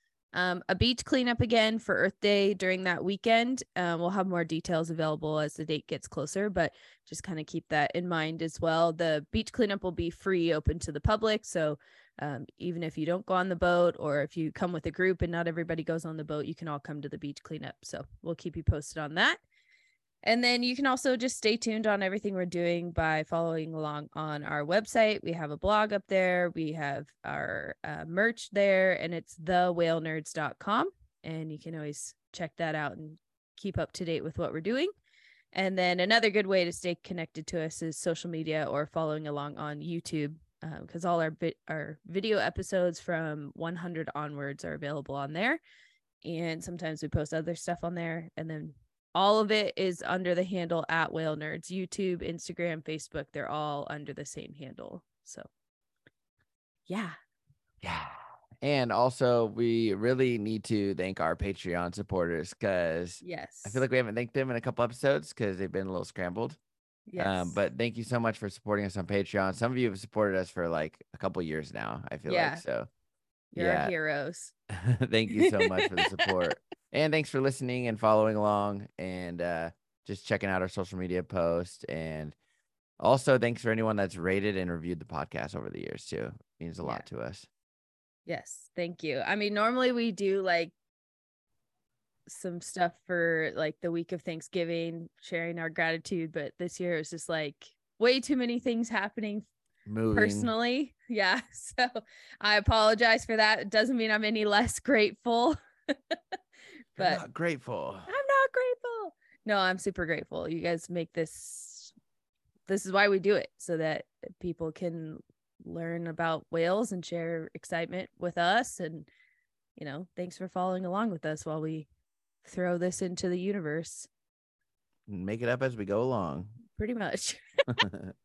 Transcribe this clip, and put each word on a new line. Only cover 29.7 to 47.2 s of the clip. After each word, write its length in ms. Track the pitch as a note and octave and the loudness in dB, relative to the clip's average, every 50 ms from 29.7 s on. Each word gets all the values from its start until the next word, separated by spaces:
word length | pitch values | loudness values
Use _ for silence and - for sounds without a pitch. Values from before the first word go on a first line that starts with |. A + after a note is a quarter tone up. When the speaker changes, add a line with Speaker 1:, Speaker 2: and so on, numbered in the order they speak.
| F3 | 4
Speaker 1:
whale 280 | E3+ E3+ E3 E3 E3 | 4 2 2 2 2
nerds 320 | D#3 D#3+ D#3 D#3+ D#3 - - | 0 -2 -4 -4 -6 -6 -6
dot 260 | D#3+ D#3 C#3+ - - | -4 -4 -4 -6 -6
com. 300 | - - G#3 A#3 D4+ G4 - _ - _ _ _ - | -4 0 2 2 2 0 -2 _ -18 _ _ _ -12
And 300 | D#3+ D#3+ D#3+ D#3+ D#3+ D#3 | -10 -8 -6 -6 -8 -10
you 40 | D3+ | -10
can 160 | - E3 E3 | -10 -10 -10
always 420 | D#3 D3+ D3 D3 - - - - _ _ _ - | -8 -8 -8 -8 -8 -12 -14 -16 _ _ _ -10
check 180 | - F3+ D#3 - - | -8 -8 -8 -6 -4
that 180 | E3+ D#3+ D#3 | -4 -2 -2
out 220 | D#3 D3+ C#3+ F2+ - | -2 -2 -4 -6 -8
and 200 | D#3 D3+ D#3 - _ _ _ _ _ _ _ | -10 -14 -16 -20 _ _ _ _ _ _ _
keep 220 | - - G3+ F3+ F#3+ | -8 -8 -4 -4 -2
up 160 | E3 - - | -4 -4 -6
to 100 | - F#3+ | -6 -4
date 220 | D#3+ E3 C#3+ - | -2 -2 -2 -4
with 120 | D#3+ D#3 - | -4 -4 -4
what 140 | E3+ - | -4 -4
we're 80 | - D#3+ | -4 -4
doing. 300 | E3 F#3+ A#3 C4 D#4 G4 G#4 _ _ _ _ _ _ _ _ _ _ _ - | -4 -2 0 0 0 -2 -4 _ _ _ _ _ _ _ _ _ _ _ -4
And 240 | - F#3+ F#3+ F#3+ F#3 | -2 -2 0 0 2
then 240 | F3+ F3+ F3+ F3+ | 2 2 2 2
another 280 | F3+ G3 A3+ A#3 A3+ A3 | 2 4 4 4 4 4
good 160 | F#3 G#3+ G#3 F#3+ | 4 2 2 4
way 180 | G3 F#3+ F3+ | 4 4 4
to 80 | E3+ E3+ | 2 0
stay 220 | - - F3+ F3 - | -2 -4 -4 -4 -4
connected 460 | - - F#3+ F3 D#3+ - - D#3+ D#3+ - | -6 -8 -8 -6 -6 -8 -8 -10 -10 -6
to 140 | - E3+ D#3 | -4 -4 -4
us 180 | D#3 - - | -4 -4 -4
is 140 | E3+ E3 D3+ - | -4 -6 -4 -2
social 320 | - F3+ E3 D#3+ - F3+ | -2 -2 -2 -2 -4 -6
media 360 | E3+ D#3+ D#3+ D#3 D#3 D#3 D3 - | -6 -4 -2 -2 -2 0 0 0
or 160 | - C#3+ D3+ D3+ | 0 -2 -2 -2
following 380 | - E3 D#3+ D#3 D3+ D#3 D#3 | -2 -2 -2 0 -2 -2 -4
along 320 | D3+ D3 C#3+ C#3+ D3 D3 - | -4 -4 -4 -6 -6 -6 -8
on 220 | D3+ D3 D3 D3 | -8 -8 -6 -6
YouTube, 560 | D3 E3+ E3+ E3+ - - - D#3 D3 D3 D#3 D#3+ _ _ _ _ | -6 -6 -6 -6 -4 -4 -2 -2 -2 -2 -4 -8 _ _ _ _
uh, 200 | - D#3+ D#3 - - | -12 -10 -10 -10 -12
'cause 200 | - - E3+ E3 | -12 -8 -4 0
all 160 | F3+ F3 E3+ | 2 2 2
our 100 | D#3+ D#3 | 2 0
vi-, 240 | D#3 - - D#3+ - - _ - | -2 -2 -4 -4 -4 -6 _ -8
our 280 | D#3 D#3+ D3 D3 D3+ - - | -8 -6 -6 -8 -10 -14 -12
video 340 | - E3 G3 G3 A3+ G#3+ G3 | -6 -4 -2 0 2 2 2
episodes 600 | G#2+ C#3+ - - F#3+ - - F#3+ F3+ F3+ E3+ - | 2 0 -2 -4 -4 -2 0 2 2 2 0 -2
from 520 | - - F3 D#3+ E3 D#3 D3+ D#3 D3 C#3+ - | -4 -4 -2 -2 -2 -4 -4 -6 -8 -10 -10
one 220 | - E3+ E3 F3 E3+ | -8 -6 -6 -6 -6
hundred 320 | E3+ F3+ F3 D#3+ D#3+ - - | -8 -8 -6 -6 -6 -6 -6
onwards 520 | D3 D3+ D3+ D3+ C#3+ C#3+ C#3 C#3 C#3+ - | -6 -6 -6 -6 -6 -6 -8 -8 -8 -8
are 80 | E3 D#3 | -8 -8
available 420 | D#3 D3+ C#3+ D3+ D3+ C#3+ C3+ C3+ | -6 -6 -6 -6 -6 -6 -6 -6
on 160 | C#3 C#3 C#3+ | -6 -6 -4
there. 300 | D3+ E3 G3+ B3 D4+ E4 - _ - - - _ _ _ _ _ _ _ - | -2 0 0 0 0 -2 -4 _ -20 -20 -20 _ _ _ _ _ _ _ -10
And 360 | - E3+ D#3+ E3+ E3 D#3+ E3 | -8 -6 -4 -4 -4 -4 -6
sometimes 400 | F3 - F3+ E3 E3+ D#3+ D#3+ D3+ | -6 -8 -8 -6 -6 -6 -6 -6
we 60 | - D3 | -2 0
post 260 | - F3 | 0 0